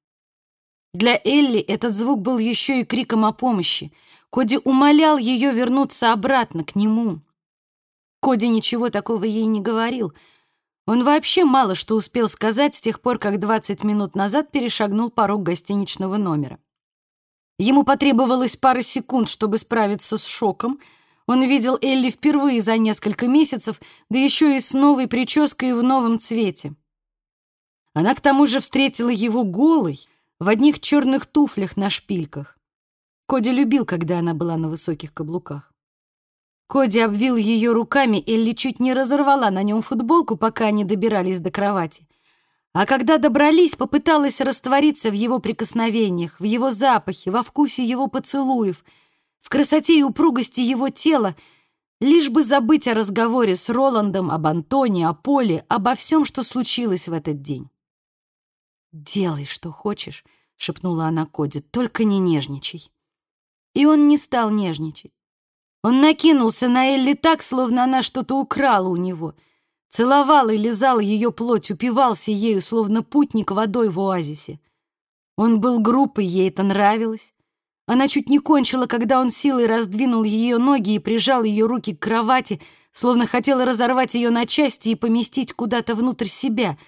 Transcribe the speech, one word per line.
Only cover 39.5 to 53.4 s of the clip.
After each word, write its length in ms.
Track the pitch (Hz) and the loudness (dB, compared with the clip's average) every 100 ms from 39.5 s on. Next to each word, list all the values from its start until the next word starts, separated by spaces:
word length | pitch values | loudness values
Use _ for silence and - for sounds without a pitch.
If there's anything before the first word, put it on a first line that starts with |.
на 140 | 190 | 0
нём 180 | 202 214 | -2 -2
футболку, 540 | 214 233 233 330 - 214 | -2 -4 2 2 2 -2
пока 300 | 226 220 220 | -2 -2 -2
они 180 | 214 | 0
добирались 560 | 196 208 226 208 185 185 | -2 -2 0 0 -2 -4
до 100 | 175 | -6
кровати. 560 | - 202 202 160 - _ _ _ _ _ _ _ | -4 -2 -2 -4 -8 _ _ _ _ _ _ _
А 140 | 170 196 | -2 0
когда 320 | 269 240 311 | 0 2 2
добрались, 580 | 294 262 294 320 349 - | 2 4 4 6 4 2
попыталась 640 | - 294 294 311 285 - | -2 -2 2 2 2 0
раствориться 720 | 226 214 - 277 294 294 226 | -2 -4 0 2 2 2 -2
в 40 | |
его 240 | 202 226 247 | -2 -2 -2
прикосновениях, 1000 | - 226 220 233 226 226 214 175 170 - | -4 -6 -4 -2 -2 0 0 -2 -6 -6
в 60 | |
его 260 | 202 226 269 | -4 -2 -2
запахе, 600 | 208 269 226 - 190 - | 0 2 2 0 -10 -4
во 120 | 214 | -4
вкусе 420 | - - 285 - | -2 0 -2 0
его 220 | 240 247 277 | -4 -2 -4
поцелуев, 800 | 277 - 277 262 254 208 175 _ _ _ _ _ _ | -4 -4 -4 -2 0 -2 -4 _ _ _ _ _ _
в 80 | - | -4
красоте 500 | 277 285 311 - 320 | 0 2 2 4 4
и 40 | |
упругости 580 | 277 - 339 247 240 - | 4 2 2 2 -2 -2
его 300 | 240 254 269 | -2 0 -2
тела, 440 | - 311 302 208 156 _ _ _ _ _ - | -2 2 2 0 -4 _ _ _ _ _ -2
лишь 280 | 262 330 285 | 4 4 4
бы 160 | 240 | 2
забыть 420 | 240 277 220 214 - | 4 2 4 2 2
о 80 | |
разговоре 640 | 220 208 202 226 247 | -2 0 0 0 2